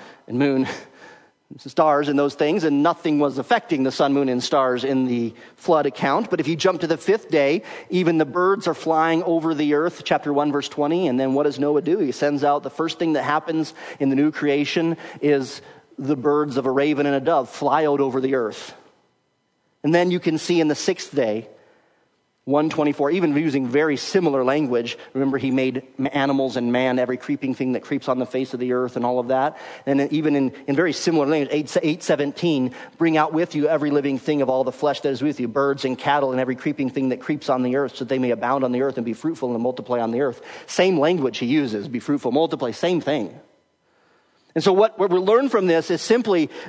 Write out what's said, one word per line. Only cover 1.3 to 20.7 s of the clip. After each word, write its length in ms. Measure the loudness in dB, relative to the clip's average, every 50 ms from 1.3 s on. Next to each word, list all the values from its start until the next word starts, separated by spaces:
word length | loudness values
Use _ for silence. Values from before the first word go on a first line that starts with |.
| _ _ _ _ -20
stars 500 | -18 -18 -4 0 2 4 4 4 4 2
and 100 | 2 2
those 200 | 2 2 0 0
things, 260 | 0 0 0 2 0
and 180 | 2 2 2 4
nothing 380 | 4 2 2 0 0 0 2 2
was 200 | 2 0 0 -4
affecting 440 | 0 0 0 0 0 -2 0 0
the 80 | 0 0
sun, 220 | 2 2 2 2
moon, 160 | 2 2 2 2
and 120 | 0 -2
stars 440 | 0 0 2 2 2 2 0 0 0
in 220 | 0 0 0 0
the 280 | 0 0 -2 -2 -4 -6 -12 -20 -20 -20
flood 280 | _ 0 2 2 2 2
account. 460 | 0 -2 -2 0 0 2 0 0 -2
But 80 | -2 -2
if 80 | -2
you 80 | -2 -2
jump 280 | 0 0 0 0 0
to 40 | -2
the 100 | -2 -2
fifth 320 | 0 2 0 0 0 0 0
day, 360 | 2 2 4 2 2 0 -4 -8 -16 -16 -8 -2
even 280 | -2 2 2 2 2 2
the 60 | 0
birds 440 | 0 0 0 2 2 2 0 0 -4
are 60 | -4
flying 500 | -2 -2 0 2 2 2 2 2 0 0
over 280 | 0 0 0 0 0
the 220 | 0 0 0 2 2
earth, 280 | 2 0 0 -4 -6 -2
chapter 280 | -2 -2 0 0 0
one, 200 | 0 0 0 0
verse 160 | 0 -2 -4 -4
twenty. 400 | -4 -2 0 0 0 0 0 0
And 100 | 0 0
then 160 | 0 2 2
what 80 | 2
does 160 | 2 0 0 0
Noah 240 | 0 0 0 0
do? 160 | 2 0 0 0
He 140 | 0 -2
sends 320 | -2 0 0 0 0 2 2
out, 180 | 2 2 0
the 80 | -2 -6
first 300 | -6 -4 -4 -4 -2 -2
thing 140 | -2 0 0
that 100 | 0 0
happens 500 | 0 -2 -2 -2 -2 -2 -2 -4 -4 -8 -14 -16 -16 -6 -2
in 120 | 0 0
the 60 | 2
new 140 | 2 2 2
creation 680 | 0 0 0 0 0 0 0 0 0 0 0 0 -2 -4 -8 -16 -10 -2
is 400 | 0 2 2 2 0 -4 -10 -14 -18 -20 -20 -20 _ _ -14 -8
the 180 | -4 -2 -2
birds 400 | 0 0 2 2 2 0 0 -2
of 100 | -2 -2
a 40 | 0
raven 340 | 0 2 2 2 2 0 0
and 120 | 0 0
a 40 | 0
dove 300 | 2 2 2 2 0 -2
fly 340 | -6 -4 0 2 2 4 4
out 160 | 2 2 2
over 200 | 2 0 0 0
the 160 | 0 2 0
earth. 400 | 0 0 -2 -4 -8 -14 -16 -18 -20 -20 -20 _ _ _ _ _ _ _ _ _ _ _ _ _ _ _ _ _ _
And 100 | 0 2
then 200 | 4 4 4 2
you 80 | 2 0
can 180 | 0 0 -2 0
see 220 | 0 0 2 2
in 80 | 4
the 80 | 2